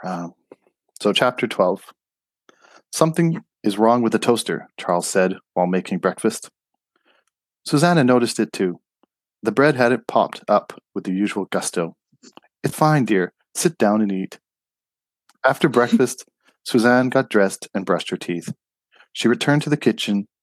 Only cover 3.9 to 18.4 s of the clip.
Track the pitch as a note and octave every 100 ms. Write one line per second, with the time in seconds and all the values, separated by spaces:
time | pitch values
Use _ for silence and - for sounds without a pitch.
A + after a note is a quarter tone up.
3.9 | A#2+ A2+ A2+ - A#2 - E2 - - -
4.9 | F2 - G2 F#2 F#2+ _ - F2+ F#2 F2+
5.9 | F#2 F#2 - A2+ - - _ _ _ _
6.9 | _ _ _ _ _ _ _ - D3 F3
7.9 | E3+ B2+ B2 A#2 - G#2+ - F#2+ E2+ _
8.9 | _ _ _ _ _ A2 G#2 C#3+ C3 A#2+
9.9 | B2 - A#2+ - - - G#2 - - _
10.9 | G2+ F#2+ F#2 G2+ G#2 F#2 F2 - - E2
11.9 | - _ _ - - _ _ - - D#3
12.9 | D3+ A2 G2 F2 - _ - F3+ - G#2+
13.9 | G#2+ G#2 F#2+ F#2+ - _ _ _ _ _
14.9 | _ _ _ _ _ C3 C3+ C#3+ A#2+ A#2+
15.9 | A#2 B2 - - _ _ _ - B2 A#2
16.9 | B2 B2+ C3 C3 G#2+ G2 - - G#2 F#2
17.9 | F2 - F2+ - E2+